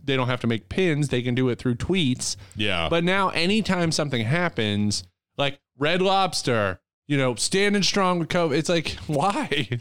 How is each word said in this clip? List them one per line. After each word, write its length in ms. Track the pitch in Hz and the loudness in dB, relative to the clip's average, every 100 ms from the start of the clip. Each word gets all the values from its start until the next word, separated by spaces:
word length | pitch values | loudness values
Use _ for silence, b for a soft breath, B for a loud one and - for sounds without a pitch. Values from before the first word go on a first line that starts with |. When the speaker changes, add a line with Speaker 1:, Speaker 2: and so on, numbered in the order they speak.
Speaker 1:
they 100 | 139 135 | -2 0
don't 120 | 127 | 0
have 120 | 123 | 0
to 60 | 117 | 0
make 220 | 113 - | -2 -2
pins. 400 | - 185 147 143 | 0 0 0 0
They 140 | 123 | -2
can 120 | 123 | 0
do 140 | 123 127 | 0 0
it 100 | 117 | 0
through 180 | 127 117 | -2 -2
tweets. 600 | - 185 139 127 - - B | 0 0 2 0 -4 -8 B
Speaker 2:
Yeah. 340 | - 104 90 82 | -4 0 0 0
Speaker 1:
But 140 | 170 | 0
now 260 | 170 196 190 | 2 2 0
anytime 600 | - 170 214 202 185 170 | 0 0 0 0 0 0
something 340 | 156 151 127 | 0 -2 -2
happens, 800 | 113 165 175 - 107 101 104 95 - _ _ - | 0 0 0 0 0 0 0 -2 -6 _ _ -4
like 240 | 139 139 _ - | -4 -4 _ -4
Red 240 | 147 180 | 0 2
Lobster, 760 | 190 196 190 - - 117 101 92 _ _ - | 2 2 2 -2 0 2 0 -2 _ _ -4
you 80 | 143 | 0
know, 180 | 131 | 0
standing 480 | 113 - 190 202 202 | 0 0 2 2 2
strong 380 | 175 202 185 180 | 2 2 2 2
with 80 | 160 | 0
covid, 280 | 180 170 139 | 0 0 0
it's 120 | 156 | 0
like, 220 | 170 - | 0 -2
<laughs> 160 | - - | -6 -4
why? 600 | 147 185 285 254 147 - 120 | 0 0 0 -2 -2 -2 -4